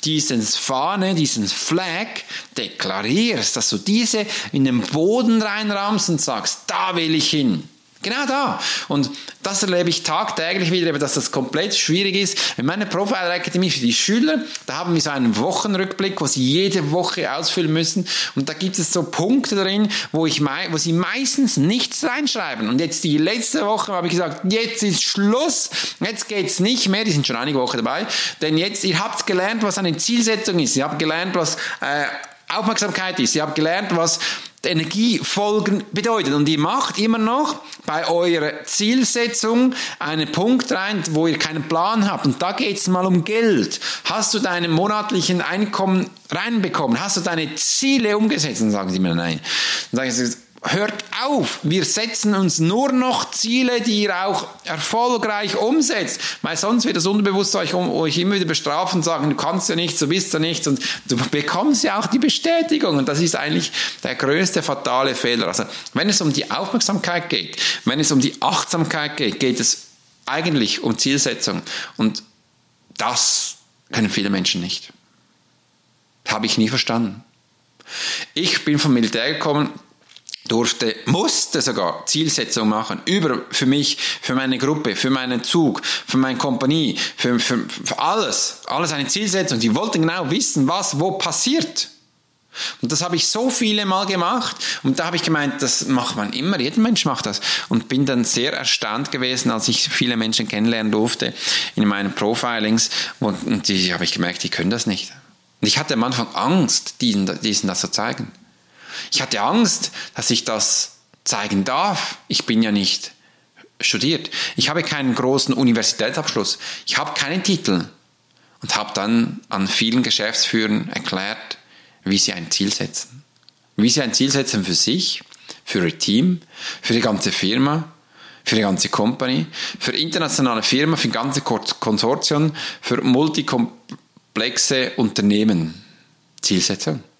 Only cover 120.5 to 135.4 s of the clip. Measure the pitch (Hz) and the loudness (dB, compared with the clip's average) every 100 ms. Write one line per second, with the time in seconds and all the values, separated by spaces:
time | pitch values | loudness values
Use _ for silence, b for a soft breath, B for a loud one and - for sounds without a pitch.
120.5 | 117 107 107 - - - 95 98 110 - | 0 2 0 -2 -6 -4 -4 -4 -8 -10
121.5 | - b b b b - 98 - 92 82 | -14 b b b b -2 0 0 -2 -4
122.5 | - 98 - 98 - - 127 - _ - | -2 -2 -2 -4 -6 -10 -16 -20 _ -20
123.5 | _ _ - 113 135 127 - 135 135 127 | _ _ 0 2 2 0 0 2 2 0
124.5 | 110 92 82 - 151 - - - B B | 0 0 0 2 0 0 -4 -10 B B
125.5 | B - 214 170 165 - 104 180 175 B | B -4 0 0 0 2 4 4 2 B
126.5 | B B B - 117 117 101 - - 95 | B B B 0 0 2 0 0 0 0
127.5 | 117 135 156 156 - _ B B B - | 2 2 2 -4 -14 _ B B B -2
128.5 | 110 104 92 - - 107 - 127 131 160 | 2 2 2 0 0 0 0 -2 0 -2
129.5 | B B B - - 160 160 156 - 131 | B B B -4 -2 -2 -2 0 2 2
130.5 | 113 104 127 156 165 120 107 127 135 - | 2 2 2 2 2 0 -2 -2 -2 -2
131.5 | 110 - - - 107 117 147 - 147 156 | -2 -2 -2 0 2 2 0 0 2 2
132.5 | 151 B B - 120 - 127 156 151 143 | 0 B B -2 0 4 4 4 0 0
133.5 | 127 113 - _ - _ _ _ - 117 | 0 0 -4 _ -20 _ _ _ -2 -2
134.5 | 120 - 135 123 - 113 - 101 104 | 0 0 2 0 0 0 2 2 4